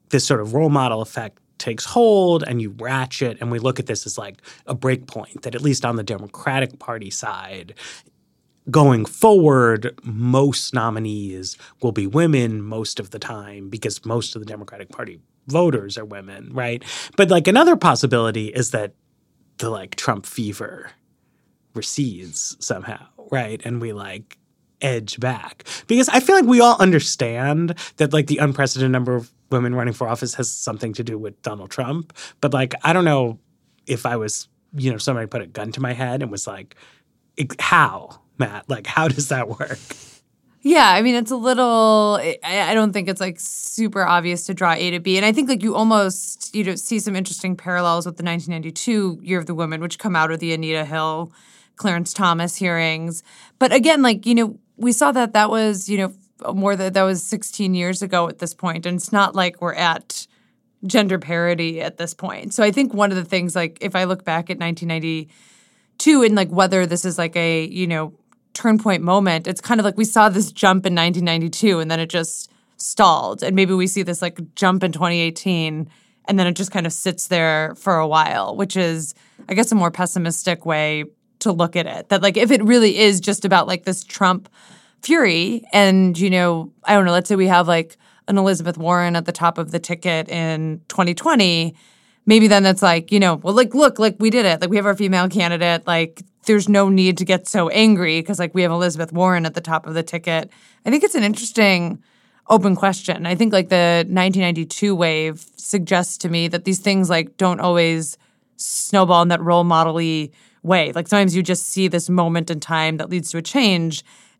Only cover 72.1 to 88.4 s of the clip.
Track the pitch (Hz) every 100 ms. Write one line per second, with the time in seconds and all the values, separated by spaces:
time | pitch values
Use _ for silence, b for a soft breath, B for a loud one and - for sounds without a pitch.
72.1 | 175 165 - - _ _ _ - - 196
73.1 | 151 120 104 - 190 185 185 185 196 175
74.1 | 175 175 175 160 - 190 185 185 160 175
75.1 | 170 165 165 196 170 160 156 160 b b
76.1 | b - 190 180 170 190 196 165 - 190
77.1 | - - 175 160 156 156 - 196 170 156
78.1 | 156 156 113 98 110 196 190 175 160 151
79.1 | - B B - 196 233 214 175 175 180
80.1 | 185 170 165 - 170 165 156 151 151 151
81.1 | _ _ _ 220 170 165 175 160 - -
82.1 | 196 196 185 226 262 214 240 214 185 214
83.1 | 190 190 202 196 185 151 180 - 185 -
84.1 | - 185 185 - b b b b b -
85.1 | 330 226 165 185 233 - 208 196 190 185
86.1 | 165 190 185 175 165 160 _ - 202 180
87.1 | 175 180 196 185 175 175 165 165 - b
88.1 | b - 196